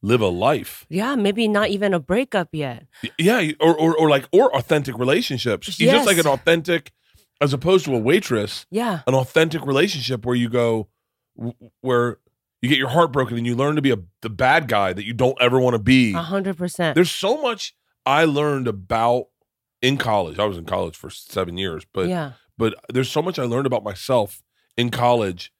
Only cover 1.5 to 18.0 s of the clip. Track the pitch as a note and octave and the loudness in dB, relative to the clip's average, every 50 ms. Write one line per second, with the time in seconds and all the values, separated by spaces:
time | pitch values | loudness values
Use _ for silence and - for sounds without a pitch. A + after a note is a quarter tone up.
1.5 | G#3 G3 G#3+ F3 F#3+ G3 G3+ G3+ F#3+ F3 C#3+ _ F3+ A3 C4+ - - G#3 F3 - | 0 0 0 -2 -2 -2 -2 -2 -2 -2 -2 _ -2 -2 -2 -2 -4 -4 -4 -4
2.5 | - D#3 D3 C3+ A#2+ A#2 - _ _ - - A#2 - - D#3+ F#3+ A#3 B3+ F#3 D#3 | -6 -8 -8 -8 -10 -12 -16 _ _ -14 -14 -14 -6 0 2 2 2 2 0 -2
3.5 | D3+ _ D3+ E3 E3 D3+ D#3 E3 E3 D#3 D#3 C#3+ D3 C#3 C3+ - - F#3 B3+ C4+ | -2 _ 4 4 4 6 4 2 4 4 4 4 4 2 2 4 4 6 6 6
4.5 | - C#3 A#2+ - D#3+ D3+ C#3 C3+ B2 A2 B2+ B2+ C#3+ G3 B3 - C#3+ A#2+ - B2 | 4 0 0 2 0 0 0 -2 -4 -2 0 2 2 2 0 -2 -6 -4 -2 -2
5.5 | G#2+ - - - - - - A#3+ C4+ - C#4 G#3+ G3 E3+ E3 D3+ C#3 B2+ - E3 | -2 -2 -4 -10 -4 0 4 4 4 4 4 4 2 2 4 2 0 0 2 2
6.5 | E3 E3+ D3+ F3 F3 E3 - - _ _ _ _ _ _ _ _ _ _ C#3+ C#3+ | 2 2 2 0 -2 -2 -2 -8 _ _ _ _ _ _ _ _ _ _ -2 0
7.5 | C3 C3+ - E3 F#3+ F#3 F3+ D3 C3+ A#2+ G#2+ A#2+ D#3 G#3 G3 - B2 A2 G#2 G#2 | 0 0 0 2 2 2 2 2 -2 0 2 2 2 2 2 0 -2 -2 -2 -4
8.5 | - - - _ - G#3 A#3+ A#3+ G3 D#3+ - - B2+ C3+ C3 B2+ - D#3+ D#3+ E3 | -8 -12 -14 _ -6 -4 -4 -4 -4 -4 -2 0 0 0 0 2 2 2 2 2
9.5 | D3+ D#3+ C#3 C#3 C#3 C3+ E3 G#3 F3+ D3 A#2+ A#2 C3 A#2 G#2 B2 B2 B2 A#2+ A#2 | 0 -6 -4 -2 0 2 2 0 -2 -6 -6 -6 -6 -6 -4 -2 -2 0 -2 0
10.5 | A2+ B2 A#2+ A#2 A2+ A2 G#2 _ _ _ _ _ _ _ _ _ _ - A2 A#2+ | 0 0 0 0 0 -2 -4 _ _ _ _ _ _ _ _ _ _ -12 -12 -12
11.5 | A#2+ _ B2 A2+ _ _ - C3 B2+ A#2+ A#2+ A#2+ A2+ _ _ _ _ _ _ _ | -12 _ -20 -20 _ _ -4 0 0 0 0 0 -4 _ _ _ _ _ _ _
12.5 | _ _ - B2 D3 C3+ C3 C3 B2 E3 E3+ D#3+ B2 C#3+ C3 A2 A#2 A#2 A#2 A#2+ | _ _ -2 0 0 0 0 0 2 2 2 2 2 -2 -2 -2 -2 -4 -4 -4
13.5 | A#2+ A#2 C3+ C#3+ D3+ D3+ C3+ C3+ B2+ - F2+ - _ _ - A2+ A2 F2+ C3 B2+ | -2 0 0 0 0 0 0 0 0 0 -4 -16 _ _ -12 -12 -4 0 2 2
14.5 | C#3+ E3 D#3+ A#2+ A2+ G#2 G2+ F#2+ F#2 F#2+ G#2 G#2 A#2 A2 C3 B2+ C3+ - B2 B2 | 2 2 2 0 0 0 0 0 -2 -6 -8 -10 -2 0 0 0 2 2 2 4
15.5 | B2 C3 B2+ B2+ A#2+ A2+ G2+ A2 C3 C3 B2 A2 G2 F2 E3+ D#3+ F#3+ G3 G3 F#3+ | 4 4 2 2 2 0 4 4 6 6 6 4 0 -4 -6 -4 -4 -4 -4 -4
16.5 | F#3+ E3 F3+ F3+ - - F3+ D#3+ C#3 D#3 F3+ E3 - - - F#3+ A#3+ G#3+ D4 B3+ | -6 -4 -6 -8 -4 -2 -4 0 2 2 2 2 0 -4 -2 -2 -2 0 -2 -4
17.5 | A3+ G3+ - - _ _ _ _ _ _ | -6 -6 -10 -16 _ _ _ _ _ _